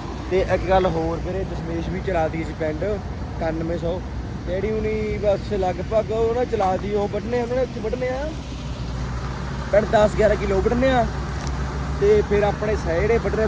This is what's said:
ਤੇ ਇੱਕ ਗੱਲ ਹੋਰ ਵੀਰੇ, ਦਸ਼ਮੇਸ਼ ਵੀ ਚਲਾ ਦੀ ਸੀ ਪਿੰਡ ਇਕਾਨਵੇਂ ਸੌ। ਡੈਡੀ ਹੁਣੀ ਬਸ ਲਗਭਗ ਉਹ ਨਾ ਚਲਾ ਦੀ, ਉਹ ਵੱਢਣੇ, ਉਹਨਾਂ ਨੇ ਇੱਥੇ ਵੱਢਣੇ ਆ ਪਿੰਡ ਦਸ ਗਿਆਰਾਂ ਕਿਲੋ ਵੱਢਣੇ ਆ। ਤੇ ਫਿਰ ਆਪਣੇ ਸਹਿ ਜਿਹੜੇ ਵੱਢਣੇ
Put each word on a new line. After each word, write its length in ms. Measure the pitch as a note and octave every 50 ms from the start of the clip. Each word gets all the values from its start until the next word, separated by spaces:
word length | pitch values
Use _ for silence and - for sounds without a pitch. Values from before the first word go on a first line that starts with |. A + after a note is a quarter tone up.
| - - - - - -
ਤੇ 100 | F3+ F#3+ F3 D#3 F#3
ਇੱਕ 140 | F3+ E3+ E3+
ਗੱਲ 180 | F#3+ F#3+ F#3
ਹੋਰ 320 | F#3 D#3+ E3 D#3+ E3 E3 E3 -
ਵੀਰੇ, 200 | F3 F#3 F#3+ F#3+ F3+
ਦਸ਼ਮੇਸ਼ 360 | F3 D#3+ D#3+ E3 E3+ E3 E3 E3
ਵੀ 120 | E3 F#3+ -
ਚਲਾ 200 | F#3+ F#3 E3+ D#3+ D#3+
ਦੀ 140 | E3 E3 D#3
ਸੀ 100 | C#3 C#3+ -
ਪਿੰਡ 240 | D#3+ D#3 D#3 D#3
ਇਕਾਨਵੇਂ 960 | F3 G#3 G#3 G3 - - - - - - - - F3+ D#3+ D#3+ E3 E3+ D#3+ E3+ E3
ਸੌ। 200 | D#3 E3 F3+ F#3 - - - - - - - - - E3+
ਡੈਡੀ 220 | F3+ F#3+ G3+ A3
ਹੁਣੀ 460 | G#3+ A3 G#3+ G#3+ A3 G#3+ G#3+ G#3+ G#3 G3+ G3+
ਬਸ 280 | G#3 G3 G3 - -
ਲਗਭਗ 580 | G#3 G3 F#3+ F#3 F3+ F#3 F#3 - G#3+ G#3+ G#3+ G#3
ਉਹ 240 | G#3+ A3+ A3+ A3+ A3+
ਨਾ 100 | B3 B3+
ਚਲਾ 320 | - A3+ G#3+ G3 F#3 F#3+
ਦੀ, 180 | F3+ F#3 G3 G#3
ਉਹ 140 | G#3 G3+ G3+
ਵੱਢਣੇ, 340 | G3 G#3 G3+ A3 A#3+ B3
ਉਹਨਾਂ 140 | A#3+ A#3 B3
ਨੇ 60 | B3+
ਇੱਥੇ 180 | B3+ - - A3+
ਵੱਢਣੇ 280 | G#3 A3 A#3 B3 B3+ B3+
ਆ 200 | B3+ C4 D4 D#4 D#4+ - - - - - - - - - - - - - - - - - - - - - - - - - - -
ਪਿੰਡ 140 | - G3+ G#3+ - G#3+
ਦਸ 220 | G#3 G#3+ G#3 - F3+
ਗਿਆਰਾਂ 180 | G#3+ A#3 G#3+
ਕਿਲੋ 240 | - G3+ G3 G3 F#3+
ਵੱਢਣੇ 300 | F#3 A3 A#3+ A#3+ C4 C4+
ਆ। 160 | C4 A#3+ A3+ G#3 - - - - - - - - - - - - - - - - - -
ਤੇ 200 | G3 G3+ G#3+ G#3 G3+ -
ਫਿਰ 140 | G#3 G#3
ਆਪਣੇ 340 | G3+ G3+ G3 - G#3+ G#3+ G#3+ F#3+ -
ਸਹਿ 160 | D#3+ E3 E3+
ਜਿਹੜੇ 180 | G3 G#3 A#3 A3+ -
ਵੱਢਣੇ 220 | G3+ G3+ G#3 A3